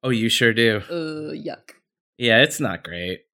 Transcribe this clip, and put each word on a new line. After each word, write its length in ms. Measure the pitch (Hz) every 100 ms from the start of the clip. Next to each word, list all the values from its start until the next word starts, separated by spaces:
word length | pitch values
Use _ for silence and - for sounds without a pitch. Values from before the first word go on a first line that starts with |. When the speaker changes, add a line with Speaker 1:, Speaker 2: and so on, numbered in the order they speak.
Speaker 1:
Oh, 60 | 131
you 180 | 120 113
sure 240 | - 120
do. 280 | 110 117 107 98
Speaker 2:
Uh, 420 | 170 156 156 151
yuck. 380 | 143 - - _ - _ _ _ _
Speaker 1:
Yeah, 240 | 120 113
it's 160 | 147 -
not 240 | 131 87
great. 380 | - 87 90 92 _